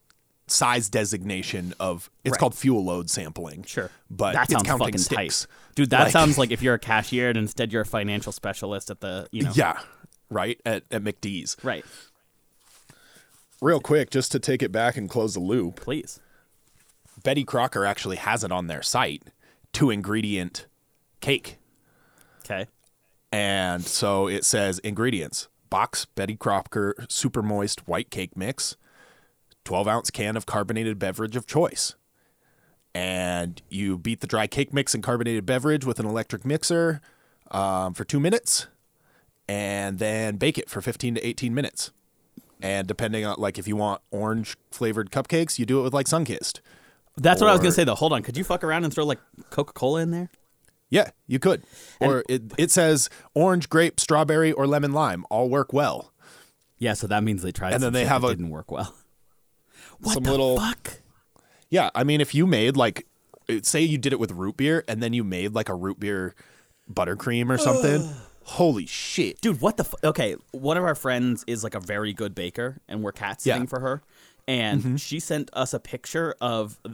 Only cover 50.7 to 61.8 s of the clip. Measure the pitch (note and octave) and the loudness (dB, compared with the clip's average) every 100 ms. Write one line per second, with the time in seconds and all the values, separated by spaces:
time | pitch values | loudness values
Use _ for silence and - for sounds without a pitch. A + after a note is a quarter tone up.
50.7 | _ _ C3+ - - - B2+ F#3+ - - | _ _ 2 2 -4 -4 2 2 2 -2
51.7 | - - - C#3 C3 - C3 A2 - E3 | -20 -20 0 2 2 2 -2 -2 0 4
52.7 | F3+ D#3+ D3 - - - D3 F#3 F3+ C#3+ | 6 6 4 2 -6 -4 2 4 4 4
53.7 | D#3+ E3 - - D#3 D#3 D#3 D#3+ C#3 C#3 | 4 4 2 2 4 4 4 4 4 2
54.7 | D3 C#3+ D3 C3+ F2+ - A2 B2+ C#3 C3 | 2 2 2 0 -2 -2 0 2 2 2
55.7 | C3+ C3 B1+ - _ - - - _ _ | 2 0 -2 -8 _ -20 -20 -20 _ _
56.7 | _ A#2 G#2+ G2+ G#2+ G#2+ G2 F2+ - F#2 | _ -2 -2 0 0 2 0 -4 -4 -2
57.7 | B2+ B2+ B2+ B2 C3 B2 F2 E2+ D#2 - | 0 2 2 2 2 2 0 -4 -8 -10
58.7 | C#2 F#2 - _ _ _ _ _ _ _ | -8 -8 -12 _ _ _ _ _ _ _
59.7 | - - - A2 C3+ B2+ C3+ C3 B2+ A3+ | -20 -20 -10 -4 0 2 4 4 4 2
60.7 | A#3+ - - _ _ _ _ _ _ _ | -2 -10 -16 _ _ _ _ _ _ _
61.7 | F3+ | 2